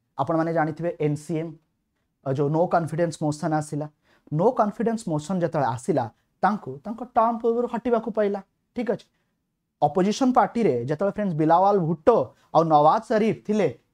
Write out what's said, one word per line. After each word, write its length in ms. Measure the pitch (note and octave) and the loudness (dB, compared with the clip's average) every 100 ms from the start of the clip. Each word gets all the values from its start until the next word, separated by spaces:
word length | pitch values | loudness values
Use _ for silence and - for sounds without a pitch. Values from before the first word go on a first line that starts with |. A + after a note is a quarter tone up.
| _ - | _ -6
ଆପଣମାନେ 360 | C#3 E3 E3 | -2 0 0
ଜାଣିଥିବେ 440 | E3 D#3 D#3 E3+ E3+ | 0 -2 -2 -6 -2
ଏନ୍ 160 | D3+ D3 | -2 -2
ସି 180 | - D#3+ | -4 -6
ଏମ୍, 160 | E3 D3+ _ _ _ _ _ _ C#3 | -6 -12 _ _ _ _ _ _ -6
ଅ, 80 | |
ଯୋଉ 160 | C#3 C#3+ | -2 0
no 140 | D#3 F3 | 0 2
confidence 500 | F3+ D#3 E3 E3+ - | 0 -2 -2 -2 -2
motion 320 | D3+ D3 E3+ | -6 -4 -4
ଆସିଲା, 340 | D#3 D3+ D3 D3+ _ _ _ - | -4 -4 -8 -10 _ _ _ -6
no 140 | D3+ G#3 | 0 0
confidence 520 | C4 G#3 - A3+ A3 - | 2 -2 -2 -4 -4 -4
motion 280 | D3+ - F#3+ | -6 -4 -4
ଯେତେବେଳେ 280 | E3 D#3 B2+ | -2 -2 -2
ଆସିଲା, 380 | A#2+ - D3 A#2 - _ _ | -4 -2 -2 -2 -8 _ _
ତାଙ୍କୁ 280 | F#3 G3+ - C3+ | -2 -2 -8 -12
ତାଙ୍କ 240 | G3+ A3 | -12 -12
ଟର୍ମ 360 | B3 - A3+ A#3 | -4 0 2 2
ପୂର୍ବରୁ 280 | A#3 A#3 A#3+ | 0 0 -2
ହଟିବାକୁ 440 | A3+ B3 A3+ A#3 | -4 0 0 0
ପଇଲା, 300 | G#3+ G3+ G3+ - _ _ - | -2 0 -2 -10 _ _ -8
ଠିକ୍ 160 | A#3 | -4
ଅଛି? 160 | G#3 - _ _ _ _ _ _ - | -4 -8 _ _ _ _ _ _ -2
ଅପୋଜିସନ 500 | D3 F#3+ F#3+ G#3+ B3+ | 0 2 0 2 2
ପାର୍ଟିରେ 540 | B3 G3+ A#3 G#3 B2 B2 | 2 2 2 0 0 -2
ଯେତେବେଳେ 260 | D3 G3+ | -2 -2
ଫ୍ରେଣ୍ଡସ୍ 260 | G3 G#3 D#3 | -2 -4 0
ବିଲାୱାଲ 400 | D#3 E3+ G3 G3+ | 2 4 4 2
ଭୁଟ୍ଟୋ 580 | D#3 E3+ - D3+ B2+ - _ | 0 -2 2 2 2 -8 _
ଆଉ 100 | D#3 | 2
ନୱାଜ 380 | E3 D3+ D3+ G#3+ | 4 6 6 4
ସରିଫ 320 | - A3 A3 F3 - | 2 0 2 -2 -2
ଥିଲେ, 340 | G#3+ E3 - _ | 0 0 -2 _